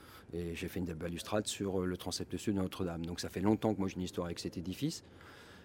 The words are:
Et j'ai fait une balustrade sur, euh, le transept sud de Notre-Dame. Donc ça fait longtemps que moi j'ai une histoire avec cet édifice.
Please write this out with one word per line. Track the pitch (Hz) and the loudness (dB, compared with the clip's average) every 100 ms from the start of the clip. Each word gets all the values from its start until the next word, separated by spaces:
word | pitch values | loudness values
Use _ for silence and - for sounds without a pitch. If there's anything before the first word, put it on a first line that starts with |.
| - - - | -18 -18 -8
Et | 85 87 | -4 -2
j'ai | 82 90 | -2 -2
fait | 95 | -2
une | 82 | -2
balustrade | 80 85 82 - 104 107 | -2 -4 -4 0 2 2
sur, | - 98 92 | 0 2 4
euh, | |
le | 92 90 | 2 0
transept | 90 - 87 90 | -2 -2 -2 -2
sud | - | 2
de | 98 | 4
Notre-Dame. | 92 - 92 82 | 2 0 -2 0
Donc | 85 90 | -2 -2
ça | 90 | -2
fait | - | 4
longtemps | 98 110 113 | 6 6 6
que | 98 | 4
moi | 95 | 2
j'ai | 90 | 0
une | |
histoire | 90 - | -2 0
avec | 87 87 | -2 -2
cet | 120 - | -4 -4
édifice. | 92 90 147 - - - - - - - | -4 -2 -2 -4 -12 -18 -18 -18 -18 -18